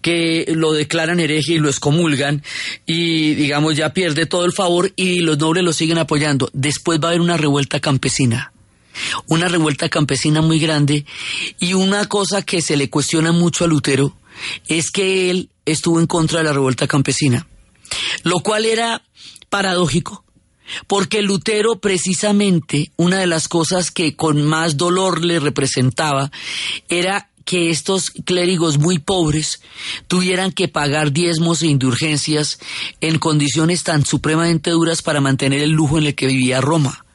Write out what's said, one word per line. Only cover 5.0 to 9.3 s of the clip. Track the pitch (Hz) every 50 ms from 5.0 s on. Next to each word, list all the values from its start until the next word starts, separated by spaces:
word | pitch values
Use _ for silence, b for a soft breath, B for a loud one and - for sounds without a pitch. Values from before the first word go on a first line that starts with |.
| 185 185 180 175
los | 170 160 156 147
nobles | 156 160 165 180 180
lo | 170 156
siguen | - 160 160 170
apoyando. | 165 160 - 160 147 147 151 143 135 135 - -
Después | 139 131 147 147 - - 175 165 160
va | 147
a | 165
haber | 170 170
una | 170 170 175
revuelta | 165 156 143 139 143 139 - - 147
campesina, | - 156 143 127 - 139 - - 139 123 113 123 - - _ _ - _ B B B B B B B B B B B
una | -